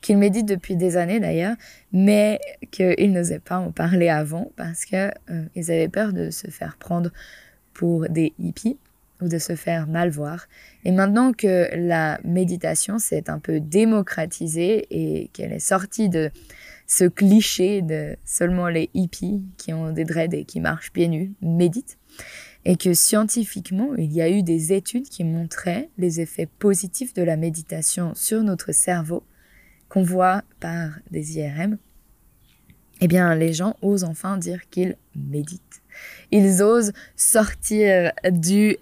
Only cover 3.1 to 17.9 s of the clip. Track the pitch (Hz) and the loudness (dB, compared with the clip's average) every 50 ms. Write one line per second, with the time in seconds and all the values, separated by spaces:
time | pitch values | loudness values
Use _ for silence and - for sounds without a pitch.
3.1 | 190 180 170 170 170 156 _ - 175 185 185 170 160 - 165 170 185 185 170 170 | 4 2 0 -2 -4 -6 _ -6 -4 -4 -4 -6 -4 -2 0 2 2 4 4 4
4.1 | 160 151 151 147 156 170 - - _ - - 165 165 - - - - 185 196 202 | 2 2 0 -2 -4 -8 -8 -10 _ -10 -10 -10 -8 -10 -10 -6 -4 -4 -4 -4
5.1 | - - _ - 170 165 160 165 _ 185 165 170 165 165 165 180 180 196 220 214 | -6 -10 _ -10 -8 -8 -8 -8 _ -10 -4 -2 0 0 0 0 -2 -4 -2 -2
6.1 | 190 175 170 165 165 - - 180 160 - 165 160 - _ - - 175 170 175 170 | -2 -4 -4 -6 -8 -10 -12 -14 -12 -12 -12 -12 -12 _ -8 -6 -4 -2 -2 -4
7.1 | - - - - - - - _ _ _ _ _ _ - 175 170 170 165 160 - | -6 -10 -20 -20 -20 -20 -20 _ _ _ _ _ _ -4 -2 0 0 0 -2 -2
8.1 | 165 160 160 151 - - 180 170 165 - - 226 269 - _ _ _ _ _ _ | 0 0 0 0 -2 -4 -8 -8 -8 -4 -4 -4 -4 -4 _ _ _ _ _ _
9.1 | _ _ 180 175 170 165 156 - 175 156 - - 170 165 156 151 160 165 175 175 | _ _ -4 -4 -4 -4 -4 -6 -8 -6 -4 -4 -4 -4 -4 -2 -2 0 0 0
10.1 | 151 147 147 147 160 175 - _ _ - - - _ _ _ 180 180 185 196 196 | -2 -4 -6 -8 -8 -12 -14 _ _ -20 -20 -20 _ _ _ 0 2 4 4 4
11.1 | 202 233 254 262 247 - - 202 185 180 175 - - 170 175 175 170 165 160 151 | 4 4 4 4 2 2 2 2 4 4 2 2 0 -2 0 0 2 2 0 0
12.1 | 151 - - - 170 185 185 175 180 175 - 160 160 165 - - 202 226 214 - | -2 -4 -4 -2 0 2 2 2 0 -2 -2 -2 -2 -2 -2 -2 -4 -4 -4 -2
13.1 | - 156 151 - 156 151 - - 160 156 151 151 156 196 220 226 220 214 190 - | -2 -4 -4 -4 -8 -8 -4 -2 -2 -2 -2 0 2 4 4 4 4 2 0 -2
14.1 | - - 160 170 - - 170 165 156 165 170 180 220 220 - - - 160 160 156 | -4 -6 -6 -6 -6 -8 -6 -6 -2 -2 0 0 0 0 -2 -4 -4 -4 -2 -2
15.1 | 156 - - - _ - - - - 160 - - 190 190 185 196 - - 220 202 | -2 -4 -6 -8 _ -10 -8 -8 -6 -6 -2 0 0 0 -2 -4 -4 0 0 2
16.1 | 175 165 156 151 - - - - - - - - - - _ - - - 185 180 | 2 0 -2 -2 -6 -10 -20 -20 -20 -20 -20 -20 -20 -20 _ -2 2 4 4 4
17.1 | 175 - 202 196 196 220 208 - - - 185 185 208 202 180 160 | 4 6 6 8 8 8 6 4 0 0 0 2 2 0 -2 -2